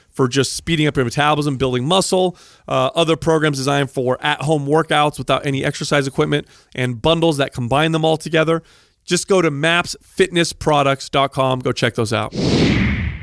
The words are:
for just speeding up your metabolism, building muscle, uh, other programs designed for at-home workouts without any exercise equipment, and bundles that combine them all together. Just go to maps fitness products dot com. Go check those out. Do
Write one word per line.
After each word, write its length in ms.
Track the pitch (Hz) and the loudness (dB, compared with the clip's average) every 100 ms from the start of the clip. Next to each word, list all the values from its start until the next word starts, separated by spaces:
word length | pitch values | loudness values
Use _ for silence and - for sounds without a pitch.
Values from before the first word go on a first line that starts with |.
| _ | _
for 160 | - 131 | -2 0
just 260 | 135 127 | 2 -2
speeding 340 | - - 165 151 | -2 -4 0 0
up 80 | 139 | 0
your 100 | 120 | -2
metabolism, 520 | - 147 151 147 131 | 0 0 2 0 0
building 280 | 131 127 131 | -2 0 0
muscle, 500 | 190 180 185 185 - - - - | 0 2 2 0 -2 -18 -18 -4
uh, 220 | 135 131 - | -2 0 0
other 200 | 165 160 | 0 0
programs 420 | 156 160 151 139 | 2 2 2 0
designed 320 | 135 143 139 | -2 0 -2
for 280 | - 123 127 | -2 -2 -2
at-home 460 | 151 147 139 156 139 | -2 -2 0 -2 2
workouts 500 | 156 160 151 147 143 | 0 2 2 0 -2
without 280 | 131 131 147 | -2 -2 0
any 180 | 135 139 | -2 -4
exercise 400 | 143 147 151 135 | -4 -2 0 0
equipment, 400 | - 151 147 - - _ - | 0 0 0 -4 -18 _ -6
and 260 | 127 120 | -4 -2
bundles 360 | 156 165 165 143 | 0 2 2 0
that 160 | 135 | -2
combine 380 | - 120 135 160 | -4 -2 0 2
them 140 | 160 160 | 0 0
all 120 | 156 | -2
together. 440 | - 160 160 165 - _ _ _ | 0 0 2 0 -4 _ _ _
Just 240 | - 175 - | -4 -2 2
go 140 | 190 | 2
to 80 | 170 | 2
maps 460 | 139 160 170 170 - | 0 0 0 -2 -6
fitness 500 | - - 185 175 165 | -8 0 0 2 -2
products 560 | - - 147 139 135 - | -2 0 2 2 0 -2
dot 220 | 147 135 | -2 -2
com. 280 | - 131 131 | 0 0 0
Go 120 | 127 | -2
check 240 | 123 123 - | -2 -2 -2
those 180 | 110 | -2
out. 180 | 110 107 | -2 -4
Do 60 | - - - - - - - - - | -4 0 2 2 2 0 -2 -6 -8